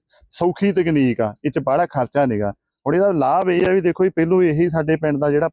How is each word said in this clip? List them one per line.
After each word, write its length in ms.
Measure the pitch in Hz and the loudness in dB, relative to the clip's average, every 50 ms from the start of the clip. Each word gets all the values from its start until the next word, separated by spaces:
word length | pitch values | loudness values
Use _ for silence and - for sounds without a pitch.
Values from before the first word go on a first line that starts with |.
| _ - | _ -20
ਸ-, 180 | - - - - | -20 -20 -20 -16
ਸੌਖੀ 420 | - - 170 175 170 - 196 202 | -8 -2 -2 -2 -2 0 -2 0
ਤਕਨੀਕ 500 | 180 185 170 170 160 147 135 127 117 - | 0 0 0 0 2 2 2 2 2 0
ਆ, 120 | 113 107 104 _ - | -2 -4 -4 _ -6
ਇਹ 60 | 147 | -4
'ਚ 80 | - 156 | -4 -2
ਬਾਹਲਾ 260 | 135 131 135 156 175 | -2 0 0 0 0
ਖਰਚਾ 400 | 165 - 143 123 - - 147 143 | -2 -2 -4 -4 -2 0 0 0
ਨੀਗਾ। 260 | 127 113 104 104 101 101 _ _ _ _ _ - 143 | 0 0 -2 -4 -4 -6 _ _ _ _ _ -4 -2
ਹੁਣ 80 | 151 | 0
ਇਹਦਾ 160 | 180 196 202 | 2 2 2
ਲਾਭ 380 | 185 151 135 131 151 180 190 185 | 0 0 0 0 0 0 0 0
ਇਹ 180 | 175 175 180 185 | 0 0 2 2
ਆ 20 | |
ਵੀ 120 | 185 196 | 2 2
ਦੇਖੋ 220 | 160 175 165 - 185 | 0 0 0 0 0
ਜੀ, 60 | 190 | 0
ਪਹਿਲੋਂ 340 | - - 170 165 185 185 185 | 0 0 0 2 2 2 4
ਇਹੀ 260 | 165 151 151 175 180 | 2 2 2 0 0
ਸਾਡੇ 260 | 156 165 156 151 160 | 0 -2 0 0 -2
ਪਿੰਡ 220 | 156 160 151 147 135 | 0 0 -2 -2 0
ਦਾ 140 | 147 147 | 0 0
ਜਿਹੜਾ 180 | 143 147 165 160 | 0 0 0 -2